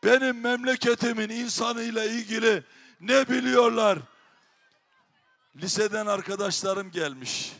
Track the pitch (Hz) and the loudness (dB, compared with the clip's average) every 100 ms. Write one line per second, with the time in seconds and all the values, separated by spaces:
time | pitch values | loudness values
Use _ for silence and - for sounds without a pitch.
0 | - 254 262 240 240 247 254 254 240 233 | 6 4 4 -2 -2 -2 0 0 2 2
1 | 240 226 214 226 240 - 233 233 233 226 | 0 -2 -4 -6 -6 -2 -2 -4 -4 -4
2 | 220 233 214 220 226 202 135 _ - _ | -4 -4 -4 0 2 2 -2 _ -20 _
3 | 185 269 269 254 254 254 240 226 220 180 | 2 2 4 0 2 4 4 4 2 2
4 | 123 _ _ _ _ _ _ _ _ _ | -4 _ _ _ _ _ _ _ _ _
5 | _ _ _ _ _ 135 185 196 214 208 | _ _ _ _ _ -10 -4 0 0 0
6 | 214 202 185 196 202 180 196 190 190 175 | -2 -2 -4 -4 -2 -2 -2 -2 -4 -4
7 | 156 131 123 - - - | -6 -6 -8 -8 -8 -14